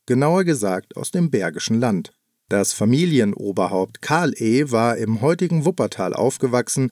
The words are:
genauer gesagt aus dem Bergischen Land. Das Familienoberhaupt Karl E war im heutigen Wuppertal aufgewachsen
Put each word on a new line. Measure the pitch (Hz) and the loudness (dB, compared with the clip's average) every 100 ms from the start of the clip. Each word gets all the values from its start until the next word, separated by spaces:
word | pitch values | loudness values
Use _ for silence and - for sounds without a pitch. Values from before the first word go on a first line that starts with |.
| - | -2
genauer | 127 147 180 | 2 2 2
gesagt | 175 139 101 92 - - | 2 0 0 -4 -6 -10
aus | - | -4
dem | 180 165 | 0 0
Bergischen | 110 87 78 - 113 | 0 -2 -4 -2 0
Land. | 123 92 - _ _ _ _ | 2 0 -4 _ _ _ _
Das | 101 95 | 0 0
Familienoberhaupt | - 104 135 175 139 101 - 101 95 90 95 98 - | 0 2 2 4 2 2 -2 -4 -2 0 0 -2 -6
Karl | - 160 160 - | -2 0 0 0
E | 110 127 147 | 2 2 2
war | 113 117 110 | 2 2 0
im | 110 113 | -2 0
heutigen | 135 175 175 165 | 0 0 0 0
Wuppertal | 151 185 110 - 92 | 0 0 -4 -2 -4
aufgewachsen | - 123 - 131 123 117 - 131 | 0 0 0 0 0 -2 -2 -2